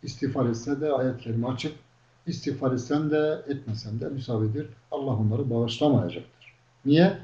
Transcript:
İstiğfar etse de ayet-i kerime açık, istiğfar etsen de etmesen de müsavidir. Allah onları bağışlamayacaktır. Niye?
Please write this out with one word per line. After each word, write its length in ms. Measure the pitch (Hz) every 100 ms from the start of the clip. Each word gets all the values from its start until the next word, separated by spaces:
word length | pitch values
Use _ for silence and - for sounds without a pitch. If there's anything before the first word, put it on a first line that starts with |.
İstiğfar 460 | - - 131 135 120
etse 320 | 113 - 143
de 100 | 151
ayet-i 320 | 135 131 123
kerime 240 | 117 113 120
açık, 240 | 131 156 - _ _ _ _ -
istiğfar 440 | 143 - - 135
etsen 380 | 123 - 147 151
de 320 | 151 151 156 -
etmesen 520 | 135 117 110 117 110
de 100 | 151
müsavidir. 580 | 139 - 113 107 123 151 - _
Allah 240 | 139 135 107
onları 340 | 107 110 -
bağışlamayacaktır. 1040 | 117 117 - 151 135 92 - - _ - _ _ _ 135
Niye? 320 | 151 185 -